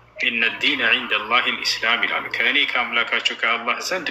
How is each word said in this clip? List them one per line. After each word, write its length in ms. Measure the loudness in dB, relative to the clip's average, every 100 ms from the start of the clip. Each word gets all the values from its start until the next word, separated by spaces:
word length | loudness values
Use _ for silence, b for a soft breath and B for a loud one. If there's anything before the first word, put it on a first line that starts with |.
| -20 -4
"ኢነ 260 | -2 0 0 0
ዲነ 260 | -2 2 2
ዒንደ 240 | 2 0 -2
ላሂ 240 | 2 0 0
ልኢስላም" 520 | -2 -2 0 2 2
ይላል። 240 | 0 -2 -2
"ከእኔ 280 | 0 2 2 2
ከአምላካችሁ 720 | 0 0 0 0 0 -2 0
ከአላህ 420 | 0 0 0 -2
ዘንድ 260 | -2 -4 -2